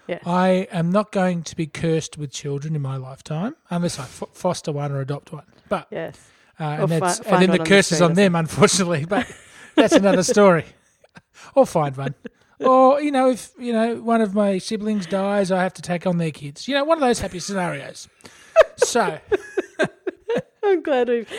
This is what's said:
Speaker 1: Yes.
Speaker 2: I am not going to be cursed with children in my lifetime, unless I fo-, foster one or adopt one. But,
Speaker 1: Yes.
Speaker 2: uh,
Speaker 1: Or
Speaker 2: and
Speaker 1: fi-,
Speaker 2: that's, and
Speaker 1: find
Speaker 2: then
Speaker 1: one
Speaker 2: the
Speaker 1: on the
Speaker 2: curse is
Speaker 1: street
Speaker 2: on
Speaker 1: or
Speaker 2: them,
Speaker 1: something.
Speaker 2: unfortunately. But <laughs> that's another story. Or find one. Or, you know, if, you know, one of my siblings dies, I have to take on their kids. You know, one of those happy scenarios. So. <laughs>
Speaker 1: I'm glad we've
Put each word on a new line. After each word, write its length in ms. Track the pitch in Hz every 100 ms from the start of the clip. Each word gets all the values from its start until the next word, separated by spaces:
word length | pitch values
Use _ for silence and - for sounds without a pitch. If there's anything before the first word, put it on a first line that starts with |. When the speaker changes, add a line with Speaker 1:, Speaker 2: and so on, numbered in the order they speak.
| -
Speaker 1:
Yes. 140 | 175
Speaker 2:
I 440 | 175 180 185 185 190
am 200 | 180 170
not 200 | 202 208
going 300 | 202 185 175
to 140 | 156 -
be 100 | 156
cursed 500 | - 165 160 - -
with 140 | 147
children 440 | - 143 139 151 156
in 60 |
my 120 | 135 135
lifetime, 600 | 131 135 - 156 220 320 -
unless 260 | 175 175 -
I 40 |
fo-, 260 | 127 - -
foster 380 | - 185 165 170
one 200 | 143 143
or 100 | 139
adopt 320 | 131 143 -
one. 120 | 151 - _ -
But, 200 | 180 -
Speaker 1:
Yes. 260 | 151 165 - _ _ _ -
Speaker 2:
uh, 40 |
Speaker 1:
Or 40 | 156 151
Speaker 2:
and 80 | 180
Speaker 1:
fi-, 100 | 165
Speaker 2:
that's, 180 | 180 180
and 80 | 233
Speaker 1:
find 140 | 185
Speaker 2:
then 80 | 185
Speaker 1:
one 80 | 180
Speaker 2:
the 40 |
Speaker 1:
on 20 | 160
the 40 |
Speaker 2:
curse 220 | 196 180
is 60 | 165
Speaker 1:
street 80 | 170
Speaker 2:
on 60 |
Speaker 1:
or 40 | 175
Speaker 2:
them, 180 | 196
Speaker 1:
something. 60 | 170
Speaker 2:
unfortunately. 680 | 160 - 196 - 175 156 160
But 220 | 196 - - -
<laughs> 220 | - - -
that's 180 | 226
another 280 | 311 196 185
story. 440 | - 208 202 165 - - _ _ _ - _ - - 277
Or 100 | 254
find 320 | 170 143 131
one. 160 | 135 - - _ _ -
Or, 420 | 254 262 262 285
you 100 | 302
know, 200 | 269 262
if, 200 | 233 - -
you 140 | 240
know, 220 | 226 226 226
one 260 | 226 226
of 120 | 214 202
my 240 | 202 190
siblings 480 | - 220 214 214 170
dies, 440 | 190 196 202 185
I 120 | 185
have 100 | 185
to 80 | -
take 240 | 151 175 190
on 140 | 170
their 120 | 165
kids. 360 | 139 143 147 -
You 80 | 277
know, 80 | 294
one 120 | 330
of 20 |
those 180 | 247 233
happy 200 | 196 180
scenarios. 680 | 175 196 175 143 - - - _ - - - 679 - -
So. 420 | - 240 202 -
<laughs> 1400 | - 415 - - - - - - - - - 480 - _
Speaker 1:
I'm 180 | 415 359
glad 280 | 311 254 240
we've 200 | 240 214